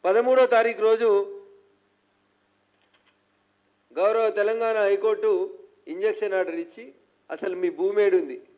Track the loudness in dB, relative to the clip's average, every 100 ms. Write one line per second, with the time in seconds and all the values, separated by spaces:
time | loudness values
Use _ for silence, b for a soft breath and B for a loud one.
0 | 2 2 4 4 6 4 2 0 0 2
1 | 4 2 0 -12 -20 _ _ _ _ _
2 | _ _ _ _ _ _ _ _ _ _
3 | _ _ _ _ _ _ _ _ _ -2
4 | 0 2 0 0 -2 0 -2 0 0 2
5 | 0 0 0 0 -2 -10 -20 _ -14 -4
6 | -4 -2 -4 -4 -4 -6 -10 -14 -20 _
7 | _ _ _ -10 -8 -4 -4 -2 -2 2
8 | 2 2 0 -10 -16